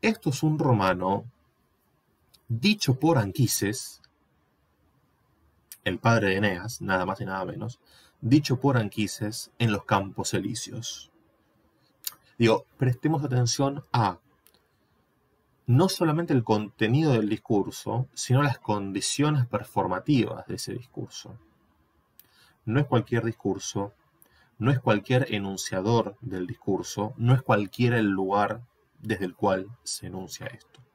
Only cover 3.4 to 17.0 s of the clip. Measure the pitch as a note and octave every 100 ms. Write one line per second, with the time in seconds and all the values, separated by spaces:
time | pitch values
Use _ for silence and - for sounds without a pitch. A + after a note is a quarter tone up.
3.4 | A#2+ - G2+ - - - _ _ _ _
4.4 | _ _ _ _ _ _ _ _ _ _
5.4 | _ _ _ - - F2+ A#2 A2+ G2+ F#2+
6.4 | G2+ F2 F2+ - G2 F#2 F#2 F#2+ F#2+ F#2+
7.4 | F#2 F#2+ A2 - _ _ _ _ A2 D3
8.4 | D3+ B2 C#3+ A#2+ G#2 - G2+ - G#2+ -
9.4 | - _ A#2 G2+ - G2+ G2 - F#2+ F#2+
10.4 | G2 A#2 - A2 A2+ - - _ _ _
11.4 | _ _ _ _ _ _ - - _ _
12.4 | A#2+ A2 - _ B2+ A#2+ D3+ D#3 C#3 B2+
13.4 | A#2+ - C#3 C#3+ - B2 G#2 F2 _ _
14.4 | _ _ _ _ _ _ _ _ _ _
15.4 | _ _ - B2 F#3 - E3 D3+ E3+ C#3
16.4 | A2+ G#2+ G#2+ _ A2 C3+